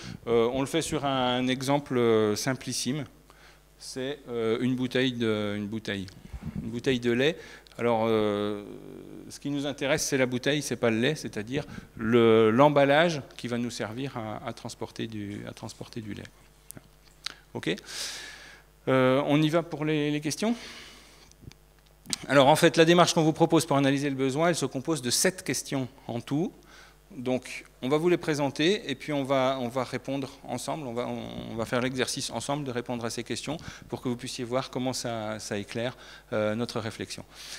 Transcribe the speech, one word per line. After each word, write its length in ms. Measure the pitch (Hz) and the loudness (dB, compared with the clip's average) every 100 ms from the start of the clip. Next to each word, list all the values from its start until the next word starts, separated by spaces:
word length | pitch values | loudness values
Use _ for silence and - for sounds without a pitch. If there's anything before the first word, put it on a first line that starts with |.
| 123 117 117 | -14 -10 0
euh, 240 | 117 117 | 2 4
on 80 | 131 | 2
le 60 | 135 | -2
fait 160 | 165 | -2
sur 220 | - 151 | -2 -2
un, 340 | 139 135 127 123 | -2 0 0 0
un 100 | 127 | 0
exemple, 480 | 127 135 143 143 123 | -2 0 0 0 2
euh, 400 | 117 110 107 104 | 4 6 4 0
simplissime. 680 | - 127 - 123 120 151 127 - - - - - - - | -2 -4 -4 -6 -4 -4 -6 -14 -20 -20 -20 -20 -20 -20
C'est, 380 | - 131 131 147 - | -14 -8 -8 -8 -8
euh, 300 | 120 113 117 | -2 0 2
une 140 | 123 | 2
bouteille 380 | 127 127 127 131 | 0 0 2 2
de, 420 | 120 113 107 104 104 | 2 0 0 -2 -4
une 120 | 104 | -6
bouteille, 380 | 110 - 101 95 - - - - - | -6 -6 -6 -8 -12 -16 -12 -10 -8
une 80 | 117 | -8
bouteille 280 | 117 139 127 | -4 0 0
de 140 | 120 | 2
lait. 240 | 120 143 165 - - - - | 2 2 0 -8 -20 -18 -4
Alors, 280 | 117 113 113 | 0 2 2
euh, 560 | 110 107 104 104 104 104 104 101 95 98 101 107 | 2 2 0 -2 -4 -10 -16 -16 -16 -16 -16 -16
ce 80 | - | -10
qui 120 | 143 | -6
nous 160 | 143 143 | -4 -4
intéresse, 380 | 127 139 156 | -4 0 0
c'est 140 | - 139 | 0 2
la 80 | 127 | 2
bouteille, 360 | 123 143 139 | 0 0 -2
c'est 120 | 143 | -2
pas 160 | 120 117 | 0 2
le 80 | 110 | 2
lait, 160 | 127 | 0
c'est-à-dire 500 | 151 117 110 104 139 - - - - | -2 -6 -8 -6 -6 -8 -12 -16 -6
le, 540 | 110 120 117 113 110 | 4 8 10 10 8
l'emballage 720 | 117 147 143 139 143 170 151 117 - | 8 8 8 6 6 4 2 -6 -10
qui 100 | 120 | -6
va 100 | 120 | -4
nous 140 | 120 | -4
servir 480 | - 107 113 139 123 | -4 -6 -6 -8 -6
à, 260 | 110 107 | -8 -8
à 80 | 123 | -10
transporter 540 | - 120 - - - 117 | -12 -12 -10 -10 -8 -8
du, 360 | 110 101 104 120 | -8 -8 -10 -12
à 60 | |
transporter 480 | 107 117 - - - | -12 -14 -14 -14 -12
du 120 | 107 | -12
lait. 120 | 98 92 - - _ - - - _ - - - - - | -12 -14 -18 -20 _ -20 -20 -20 _ -20 -18 -16 -16 -12
Ok ? 180 | 120 127 185 - - - - - - - - - _ - | -6 -4 -4 -6 -10 -8 -10 -14 -16 -20 -20 -20 _ 2
Euh, 340 | 131 127 131 147 | 4 6 4 4
on 140 | 147 | 2
y 80 | 156 | 4
va 140 | 170 | 2
pour 220 | 160 143 | 0 -4
les, 260 | 151 156 147 | -2 0 0
les 100 | 147 | -2
questions ? 360 | 151 139 214 233 - - - - - - - - - - - _ - _ - - - | -2 -2 0 -2 -6 -16 -20 -20 -20 -20 -20 -20 -20 -20 -20 _ -20 _ -10 -8 2
Alors 220 | 139 135 | 6 8
en 80 | 156 | 8
fait, 200 | 170 165 | 6 8
la 80 | |
démarche 300 | 165 175 160 | 8 8 6
qu'on 80 | - | 6
vous 100 | 156 | 4
propose 320 | 156 160 160 | 4 4 4
pour 120 | - 139 | 4 2
analyser 340 | 135 139 143 | 4 2 0
le 60 | 135 | 0
besoin, 320 | 135 135 170 | 0 2 2
elle 80 | 170 | 2
se 100 | 135 | -2
compose 360 | 139 123 156 | -4 -4 -2
de 80 | 123 | 0
sept 340 | - 185 185 | 2 2 0
questions 420 | - 135 - 139 123 - - | -4 -6 -4 -4 -4 -8 -8
en 120 | 117 | -8
tout. 320 | - 139 180 - - - - - - 127 | -2 -2 -2 -6 -20 -20 -20 -20 -20 -8
Donc 480 | 123 127 - - - - | -2 -2 -4 -14 -16 -10
on 80 | 127 | -2
va 80 | 151 | 0
vous 140 | 175 | 2
les 80 | 170 | 2
présenter 720 | 170 147 143 127 156 208 135 | 0 -2 -2 0 0 0 -2
et 40 | |
puis 200 | 131 - | -8 -4
on 100 | 147 | -4
va, 320 | 131 135 131 135 | 0 2 2 0
on 60 | 120 | -4
va 140 | 127 | -4
répondre 460 | 123 127 - 139 139 - | -4 -6 -6 -6 -6 -10
ensemble, 420 | - 123 - 156 135 | -10 -8 -6 -6 -6
on 60 | |
va, 140 | 117 123 | -6 -4
on, 460 | 120 113 117 120 | -6 -8 -10 -8
on 20 | |
va 100 | 113 | -6
faire 160 | 110 127 | -2 0
l'exercice 480 | 127 131 117 - - | 0 0 -2 -2 -6
ensemble 340 | 113 - 139 | -6 -4 -4
de 60 | 135 | -4
répondre 320 | 120 117 120 | -6 -6 -6
à 60 | 113 | -6
ces 160 | 123 | -6
questions 320 | 120 120 - 160 - - - | -6 -6 -6 -8 -10 -16 -12
pour 140 | - | -8
que 80 | 131 | -4
vous 60 | 120 | -6
puissiez 280 | 127 - | -6 -8
voir 240 | 117 127 131 | -4 -4 -4
comment 240 | 131 127 | -4 -4
ça, 460 | 123 123 113 107 107 | -4 -6 -6 -6 -8
ça 180 | - 104 | -6 -6
éclaire, 400 | 101 120 120 - - - - | -4 -4 -6 -6 -16 -20 -6
euh, 200 | 110 107 | -2 0
notre 260 | 107 117 117 | 0 -4 -4
réflexion. 440 | 110 - 101 - - - - | -6 -8 -10 -12 -16 -18 -16